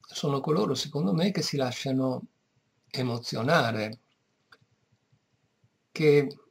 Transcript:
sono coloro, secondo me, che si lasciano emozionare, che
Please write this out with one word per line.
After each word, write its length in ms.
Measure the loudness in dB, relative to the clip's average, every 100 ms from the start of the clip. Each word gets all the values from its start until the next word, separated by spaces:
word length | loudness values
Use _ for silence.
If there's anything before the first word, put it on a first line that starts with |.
sono 400 | -16 -6 -2 -2
coloro, 340 | 0 0 0 -2
secondo 380 | -4 -2 0
me, 180 | 2 2
che 100 | 0
si 140 | -2 -2
lasciano 680 | -2 -2 -2 0 0 -2 -8 _ _ _ _ _ -10
emozionare, 1120 | -6 -4 -4 -6 -4 2 2 2 -2 -6 -8 _ _ _ _ _ -20 _ _ _ _ _ _ _ _ _ _ _ _ _
che 460 | 2 6 6 4 -6 _